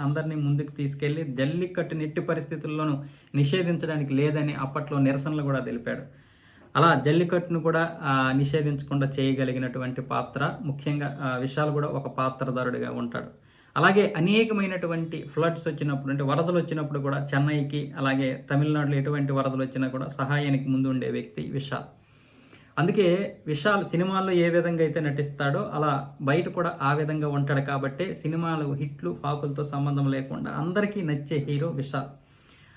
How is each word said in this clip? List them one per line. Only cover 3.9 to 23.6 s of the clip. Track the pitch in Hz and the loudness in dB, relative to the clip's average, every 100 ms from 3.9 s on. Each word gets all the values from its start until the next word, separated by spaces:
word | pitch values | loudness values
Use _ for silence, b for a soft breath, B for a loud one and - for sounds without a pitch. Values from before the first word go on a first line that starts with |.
| 151 135 | -2 0
లేదని | 135 147 151 147 | 2 2 2 0
అప్పట్లో | 135 135 151 143 143 | -2 -4 -4 -2 4
నిరసనలు | 135 139 147 151 | 4 4 0 -2
కూడా | 139 135 | 0 0
తెలిపాడు. | 120 117 120 110 - b b b b b b 135 | -2 -6 -6 -6 -8 b b b b b b 4
అలా | 165 143 | 6 6
జల్లికట్టును | 143 165 175 180 175 170 | 6 4 4 2 0 0
కూడా, | 160 160 165 - | 2 2 0 -2
ఆ, | 147 135 131 135 | 0 2 4 4
నిషేధించకుండా | 139 156 147 143 - 143 135 139 | 2 2 0 -2 -2 0 0 2
చేయగలిగినటువంటి | 135 135 127 123 127 127 127 123 | 0 2 0 0 -2 -4 -6 -6
పాత్ర | - 127 127 - 151 - | -4 -4 -4 -2 -4 -2
ముఖ్యంగా, | 151 139 151 143 143 - | -6 -4 -2 -2 -4 -4
ఆ, | 135 127 | -4 -2
విశాల్ | 135 - 151 | -2 0 0
కూడా | 143 147 | 0 0
ఒక | 135 139 | -2 -4
పాత్రధారుడిగా | - 131 131 127 123 123 123 123 | -2 -2 0 -4 -2 -2 -2 -4
ఉంటాడు. | 123 120 123 120 - b b b 139 | -4 -6 -6 -10 -16 b b b 4
అలాగే | 180 202 196 160 | 6 6 4 4
అనేకమైనటువంటి | 175 214 220 202 190 185 175 165 165 160 | 4 4 4 2 0 -2 -2 -2 -4 -6
ఫ్లడ్స్ | - 151 165 165 170 | -6 0 0 0 -4
వచ్చినప్పుడు, | 143 147 139 135 | -2 -2 -2 -2
అంటే | 139 | -2
వరదలు | 139 147 165 175 | 0 2 2 2
వచ్చినప్పుడు | - 156 147 143 | 0 -4 -4 -4
కూడా | 139 139 139 | -2 -2 0
చెన్నైకి, | 139 143 151 139 147 143 - | 2 2 2 0 -4 -6 -4
అలాగే | 135 135 131 135 - | 0 2 0 -2 0
తమిళనాడులో | 143 151 151 143 139 | 2 4 2 2 0
ఎటువంటి | 143 147 139 | 0 0 0
వరదలు | 135 135 131 | 0 0 0
వచ్చినా | 131 131 131 | -2 -2 -2
కూడా | 131 - | -2 -8
సహాయానికి | - 139 147 143 135 139 | -4 0 0 2 0 2
ముందు | 131 131 | 2 2
ఉండే | 131 - | 0 -2
వ్యక్తి | 143 139 - 147 | -4 -6 -8 -6
విశాల్. | 139 - 127 - - b b b b b b b - | -6 -4 -8 -8 -20 b b b b b b b 0
అందుకే | 175 214 180 185 202 - 156 | 2 4 4 4 0 -6 -6
విశాల్ | 147 | 0